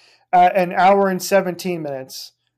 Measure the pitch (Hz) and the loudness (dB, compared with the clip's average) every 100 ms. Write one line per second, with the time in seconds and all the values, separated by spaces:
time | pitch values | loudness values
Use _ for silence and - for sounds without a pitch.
0 | _ _ - 180 180 196 175 185 185 202 | _ _ -2 2 4 2 -2 2 4 4
1 | 196 185 - 196 185 175 185 170 147 135 | 2 -2 0 0 0 -8 -8 -8 -8 -10
2 | 131 - - _ _ | -12 -18 -20 _ _